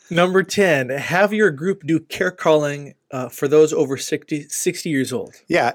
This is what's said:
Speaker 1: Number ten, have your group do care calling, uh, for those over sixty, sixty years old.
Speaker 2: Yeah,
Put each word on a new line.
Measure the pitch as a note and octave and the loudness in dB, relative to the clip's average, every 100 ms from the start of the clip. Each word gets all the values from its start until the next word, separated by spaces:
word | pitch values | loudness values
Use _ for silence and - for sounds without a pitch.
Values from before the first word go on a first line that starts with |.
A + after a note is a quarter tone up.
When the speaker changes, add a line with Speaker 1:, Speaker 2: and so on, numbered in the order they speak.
| - | -6
Speaker 1:
Number | E3+ F3+ F#3 | 0 2 2
ten, | F3+ - F#3+ C#3+ B2 | 0 0 2 2 0
have | C#3 B2+ E3+ G3+ | -4 -2 0 2
your | G#3+ G#3 | 2 0
group | C#3 F3 G3 C#3+ | 0 -4 -4 -2
do | D#3+ | -2
care | - - F3+ | -2 -4 -4
calling, | F3+ E3+ D#3 D3 C#3+ C#3+ - - | -2 2 4 2 -6 -12 -20 -12
uh, | C3 B2+ | -8 -8
for | - C#3+ | -4 2
those | D3 D#3 | 4 4
over | D3 C3+ C3+ | 4 -2 -2
sixty, | - D3+ - D3+ | -6 -6 -6 -10
sixty | D3 - F#3 - F3+ | -8 -6 -4 -4 -4
years | C#3 B2+ | -2 -2
old. | B2 - - - | -6 -10 -14 -4
Speaker 2:
Yeah, | D3+ A#2+ | 0 0